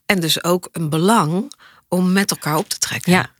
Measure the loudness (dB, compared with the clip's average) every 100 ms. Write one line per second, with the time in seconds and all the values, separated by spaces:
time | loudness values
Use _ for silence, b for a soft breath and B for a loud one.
0 | -2 0 0 -2 0 -2 -2 -6 -2 0
1 | 2 4 2 0 -4 B B B _ 0
2 | 2 2 0 -2 -2 -2 -4 -6 -6 -4
3 | 2 2 0 -8